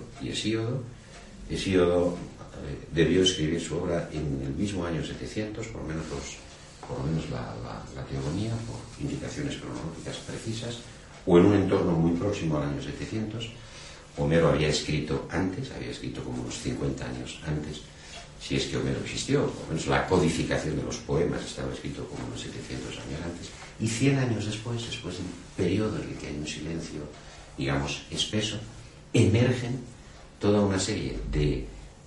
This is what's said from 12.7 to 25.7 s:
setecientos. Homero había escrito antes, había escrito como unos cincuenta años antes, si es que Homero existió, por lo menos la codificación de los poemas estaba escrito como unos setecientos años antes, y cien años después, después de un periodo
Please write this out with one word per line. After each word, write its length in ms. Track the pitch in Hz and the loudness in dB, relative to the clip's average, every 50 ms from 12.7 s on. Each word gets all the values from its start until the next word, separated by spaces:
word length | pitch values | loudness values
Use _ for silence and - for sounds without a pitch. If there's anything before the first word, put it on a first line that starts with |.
| 69 65 | -2 -4
setecientos. 680 | - - 69 - 73 - 101 110 110 113 117 117 - - - - - - - - - - - - - - - | -4 -6 -6 -6 -6 -4 -2 -2 -2 -2 -4 -6 -8 -8 -10 -14 -16 -16 -16 -16 -16 -16 -16 -16 -18 -12 -4
Homero 320 | - 71 73 80 85 80 73 | 0 2 4 6 6 8 6
había 200 | 69 73 78 73 | 6 6 4 4
escrito 580 | 71 - - - 76 73 - - 69 67 - - | 4 2 2 0 0 0 2 0 -2 -2 -2 0
antes, 400 | - 85 95 - - - 65 - | 0 2 2 2 0 -2 -6 -6
había 180 | - 65 65 - | -6 -6 -6 -6
escrito 320 | - - - 64 64 - | -6 -6 -6 -6 -6 -6
como 200 | 64 62 62 62 | -6 -4 -4 -4
unos 140 | 62 60 - - | -4 -6 -6 -4
cincuenta 460 | - 65 62 - - 67 65 - 62 | -2 -2 -2 0 0 -2 -2 -2 -4
años 360 | 60 62 64 - - - - - | -6 -6 -6 -8 -8 -10 -8 -4
antes, 340 | 78 76 76 - - - - - - - - - - - - - - - - | -2 -2 -2 -2 -4 -8 -10 -12 -14 -18 -18 -16 -14 -14 -14 -14 -14 -14 -12
si 160 | - - 67 | -4 -2 0
es 100 | 67 - | 0 0
que 100 | - 65 | 0 0
Homero 240 | 62 - 67 65 - | 0 0 0 0 0
existió, 440 | - - - - - - 143 - - | -2 -4 -4 -4 0 2 4 4 4
por 160 | - - - | 2 -2 -4
lo 60 | - - | -6 -4
menos 160 | 80 78 - | -4 -2 0
la 200 | 71 67 71 - | 2 2 2 4
codificación 680 | - 92 90 85 78 - 76 69 64 64 64 - 78 69 | 4 6 6 6 6 4 2 0 2 0 0 0 0 -2
de 60 | 67 | -2
los 140 | 58 62 - - | -2 -2 -6 -6
poemas 460 | - - 71 71 64 62 60 60 - | -2 0 2 2 4 2 0 -2 -4
estaba 280 | - - 64 65 65 | -6 -6 -6 -4 -4
escrito 340 | 62 - - 73 69 65 62 | -6 -4 -6 -6 -6 -6 -8
como 200 | - 71 65 62 60 | -8 -8 -8 -6 -6
unos 120 | 57 57 | -6 -8
setecientos 520 | 57 57 - - - - 64 64 58 58 | -8 -8 -8 -10 -8 -6 -6 -6 -6 -6
años 280 | - - - 64 69 80 85 | -8 -8 -6 -6 -6 -4 -4
antes, 240 | 87 - - - - - - - - - - | -6 -6 -6 -10 -12 -12 -14 -14 -14 -6 -2
y 80 | 113 110 | 0 0
cien 300 | - - 135 143 139 131 | 2 6 6 6 6 6
años 260 | 127 117 107 101 104 | 4 2 2 0 0
después, 380 | 107 - - - 120 117 117 - | -2 -4 -4 -4 -4 -4 -4 -4
después 300 | - - - - 87 87 | -6 -8 -6 -6 -6 -6
de 60 | 90 | -6
un 100 | 90 - - - - - - | -6 -8 -8 -10 -12 -10 -2
periodo 400 | - 95 87 | 2 2 4